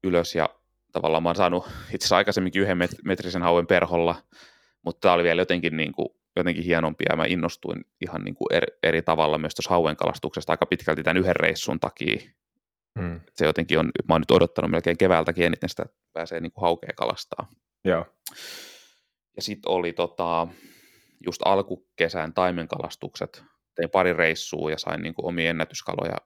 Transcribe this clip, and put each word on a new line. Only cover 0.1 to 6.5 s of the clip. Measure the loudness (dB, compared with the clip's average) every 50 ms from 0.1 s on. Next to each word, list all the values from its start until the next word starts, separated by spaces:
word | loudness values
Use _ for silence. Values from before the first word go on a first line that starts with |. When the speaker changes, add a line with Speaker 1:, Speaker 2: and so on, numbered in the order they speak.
| 2 2 2 2 0
Speaker 1:
ja | -2 -2 -2 -2 _ _ _ _ _ _ _ _
tavallaan | -2 0 2 2 2 2
mä | 0
oon | 2
saanut | 2 2 2 2 0 -4
itse | -6 -14 -16 -14 -10 -8
asiassa | -4 0 2 4
aikaisemminkin | 4 4 2 0 0 -2 -2 0 0 0
yhden | 0 2 0 0
met-, | -2 -2 -8 -4
metrisen | -4 -4 -4 -4 -6 -4 0 2
hauen | 4 4 4 4
perholla, | 4 4 4 4 2 2 2 2 2 0 -4 _ _ _ -20 -20 -20 _ _ _ _ _ _ _
mutta | -10 -10 _ 4 4
tää | 6
oli | 6 4
vielä | 4 4 2
jotenkin, | 2 2 0 0 0 -2 -2
niinku, | -2 -4 -4 -2 -4 -6 -6 _ _ _ _ _
jotenkin | 0 0 0